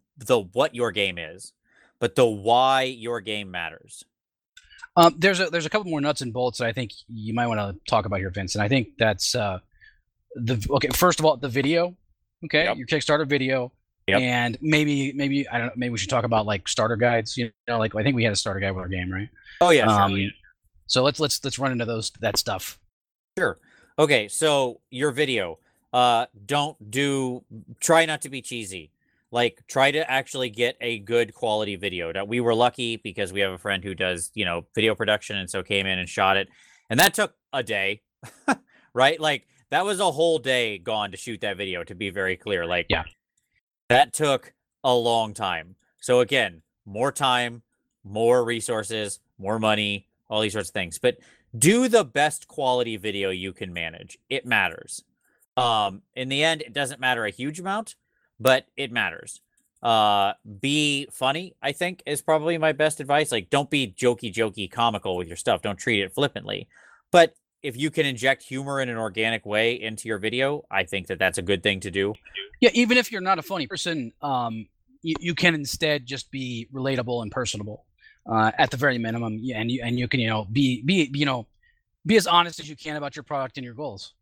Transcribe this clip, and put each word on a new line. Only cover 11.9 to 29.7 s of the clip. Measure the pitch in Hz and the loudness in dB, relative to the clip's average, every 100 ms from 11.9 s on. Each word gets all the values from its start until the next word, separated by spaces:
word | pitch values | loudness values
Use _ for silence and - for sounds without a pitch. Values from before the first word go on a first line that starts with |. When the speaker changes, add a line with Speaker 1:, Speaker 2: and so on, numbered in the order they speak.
| 180 _ _ _ _ | -6 _ _ _ _
Speaker 2:
okay, | 165 151 | 0 2
Speaker 1:
Yep. | 180 208 | 2 -2
Speaker 2:
your | 123 | -2
Kickstarter | 156 - 151 143 | -2 2 2 2
video, | 143 131 131 123 _ _ _ - | 0 2 0 -2 _ _ _ 0
Speaker 1:
Yep. | 98 | 2
Speaker 2:
and | 127 123 120 113 | 4 2 0 -2
maybe, | 156 151 151 143 135 | 2 2 4 0 -2
maybe, | 139 139 139 135 | -2 0 0 0
I | 120 | -2
don't | 120 | -4
know, | 117 | -4
maybe | 123 | -4
we | 113 | -4
should | 101 | 0
talk | 127 | 0
about, | 120 113 104 | 2 0 2
like, | 101 - | -4 -4
starter | - 110 113 | 0 0 2
guides, | 120 117 110 - | 2 2 -2 -6
you | 117 - - | -6 -8 -4
know, | 117 | -2
like, | 110 | 0
I | 107 | 0
think | 113 127 | 0 2
we | |
had | 113 | 2
a | 98 | 0
starter | 107 95 | -2 -2
guide | 98 | -4
with | 92 | -4
our | 90 | -6
game, | 92 92 | -6 -6
right? | 92 107 _ - - | -6 -8 _ -20 2
Speaker 1:
Oh, | 175 | 6
yeah, | 151 110 | 6 6
sure. | 104 | 6
Speaker 2:
Um, | 98 98 98 - _ _ _ _ - | 4 2 -4 -8 _ _ _ _ -2
so | 127 | 0
let's, | 135 143 | 0 0
let's, | 147 - | -2 -2
let's | 139 123 | -4 -4
run | 135 | -2
into | 123 | -2
those, | 117 113 107 - | -4 -4 -6 -4
that | 110 - | -2 -2
stuff. | - 95 - - _ _ _ _ _ - | -4 -6 -8 -16 _ _ _ _ _ -2
Speaker 1:
Sure. | 147 - _ _ _ - | -2 -2 _ _ _ 0
Okay, | 151 131 104 | 4 4 2
so | - 156 143 131 113 _ | 0 2 2 0 -4 _
your | 127 147 | -2 -2
video, | 127 143 117 90 80 _ _ _ | 0 0 0 -2 -8 _ _ _
uh, | 123 123 117 123 101 101 | 2 4 4 0 -10 -4
don't | 143 147 - 107 | -2 -2 -6 -8
do, | 123 143 139 127 123 - 110 - 117 | -2 0 0 -2 -6 -12 -20 -20 -6
try | - 165 160 | 4 4 4
not | 151 | -2
to | 139 | -8
be | 131 | -12
cheesy. | - 120 101 92 78 _ _ _ _ | -10 -10 -10 -12 -16 _ _ _ _
Like, | 120 120 - | 0 0 0
try | - | -6